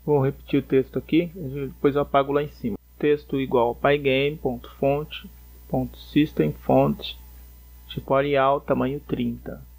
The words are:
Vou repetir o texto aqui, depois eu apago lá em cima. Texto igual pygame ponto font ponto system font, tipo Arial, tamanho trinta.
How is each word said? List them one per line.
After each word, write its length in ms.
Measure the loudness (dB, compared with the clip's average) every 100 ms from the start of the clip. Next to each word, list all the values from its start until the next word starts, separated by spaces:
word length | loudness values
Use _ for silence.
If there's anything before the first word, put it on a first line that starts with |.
Vou 220 | 2 2
repetir 360 | 2 -2 -2 -2
o 60 | 2
texto 320 | 0 2 -6
aqui, 280 | 0 0 0
depois 600 | -8 -10 -8 -8 -2 0
eu 60 | 0
apago 320 | 0 0 2
lá 100 | 0
em 60 | -2
cima. 300 | -6 -8 -8 _ -4
Texto 400 | 0 0 -2 -4
igual 360 | 0 2 2
pygame 640 | 2 0 2 2 0 0 -2
ponto 320 | -6 -6 -12 -4
font 500 | -2 -2 -4 -14 -18 -20 -20 -20 -8
ponto 300 | -6 -6 -10
system 560 | -2 0 0 0 -2
font, 640 | -2 0 2 4 0 -8 -14 -20 -20 -20 -20 -20 -20 -12
tipo 260 | -12 0
Arial, 480 | 0 2 2 4 2
tamanho 360 | 0 0 0 -4
trinta. 640 | -6 -4 -4 -6 -12 -16 -18